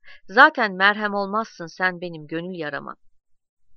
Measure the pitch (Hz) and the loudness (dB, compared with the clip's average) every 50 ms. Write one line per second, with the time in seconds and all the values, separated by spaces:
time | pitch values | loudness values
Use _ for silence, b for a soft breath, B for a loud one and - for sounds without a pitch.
0 | B B B B B B 190 233 277 311 311 - 226 208 185 185 190 202 208 214 | B B B B B B 6 8 8 8 6 4 -2 -2 2 2 4 4 2 2
1 | 214 208 202 202 202 196 196 220 226 - - - 170 160 - - 185 185 180 170 | -2 -4 -2 -2 -4 -2 -2 -4 -4 -6 -8 -14 -14 -12 -6 -2 -2 -2 -2 -4
2 | 180 175 165 156 151 143 160 165 170 185 190 170 156 147 143 139 143 135 - - | -8 -10 -10 -12 -10 -8 -8 -6 -6 -6 -8 -8 -8 -8 -8 -8 -10 -12 -16 -18
3 | - - _ _ _ _ _ _ _ _ _ _ _ - - | -20 -20 _ _ _ _ _ _ _ _ _ _ _ -20 -20